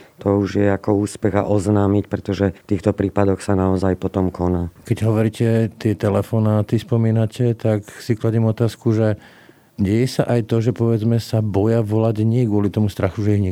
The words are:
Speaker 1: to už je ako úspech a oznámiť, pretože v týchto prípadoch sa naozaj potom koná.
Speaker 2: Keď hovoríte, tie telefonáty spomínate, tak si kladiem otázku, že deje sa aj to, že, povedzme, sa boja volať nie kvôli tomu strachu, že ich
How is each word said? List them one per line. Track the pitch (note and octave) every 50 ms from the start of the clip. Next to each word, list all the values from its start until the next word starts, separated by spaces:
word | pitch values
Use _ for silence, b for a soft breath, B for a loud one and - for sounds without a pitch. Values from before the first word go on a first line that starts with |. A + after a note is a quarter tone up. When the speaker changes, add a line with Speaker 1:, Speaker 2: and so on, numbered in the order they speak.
| B B B - -
Speaker 1:
to | G2+ G2+ G2+
už | G2+ F2+ F#2 G2+ G2+
je | G2+
ako | G2 F#2+ - G#2+ G#2+ G2+ G#2
úspech | G2+ - - - G#2 F#2+
a | G2+ -
oznámiť, | - G#2 G#2 E2+ G#2 G#2 G2+ G2+ G2 G2+ G#2 G2 -
pretože | - F#2+ - - F#2+ F2 G2+ F#2+ F2
v | - -
týchto | - G#2 F2 - G#2+ G2+
prípadoch | - G2 F#2+ - G2+ G2+ G2 F#2+ - -
sa | -
naozaj | G2+ F#2 F#2 F#2+ F#2+ F#2 F#2+ F#2+ F2+ F2+
potom | - F#2+ - G2 F#2 F2+
koná. | F2+ - F2+ F2+ F2+ F2 F2 E2+ - - - -
Speaker 2:
Keď | A#2 - G#2+
hovoríte, | A2+ G#2+ A2 A2 A2+ A2 - A#2+ A2+ A2+ A2+ A2+ G#2 -
tie | - - A2
telefonáty | G2+ - - G#2 G2 G#2 G2+ - A#2 A2 G#2+ G#2+ G#2+ G#2+ G#2 - A#2+ A2
spomínate, | - - A#2 A#2 A2+ A2+ A2 A2+ A2+ G#2 - - B2 A#2+ A2+ A2+
tak | - A2 G#2+ G#2+ G#2 - - -
si | - - A2+
kladiem | - - A2+ G#2+ A#2 A2+ A2
otázku, | G#2+ - A#2+ A2 - - - A#2+ A2
že | A2 A2 G#2+ G#2 B B B B B B B B B B B B
deje | - G2+ F#2 G#2+ A#2 B2+ C3
sa | - - C#3
aj | - A#2+ A#2+ G#2+ -
to, | A#2+ A#2 A2
že, | B2
povedzme, | - - A#2+ A#2 A#2 G#2+ G#2+ A2+ A#2 A2+
sa | - - - A2 G#2+
boja | G#2+ F#2 G2 G2+ A2 A2+ A#2 A2
volať | G2+ G#2+ A2 A2 A2+ G#2+ G#2+ A2
nie | A2+ A2+ B2+ B2 G#2+
kvôli | G2+ G#2 G2+ G2
tomu | - A2 G#2+ G2+
strachu, | - - F#2+ F#2 - -
že | G#2 G#2 G#2
ich | G2+ G2+ F#2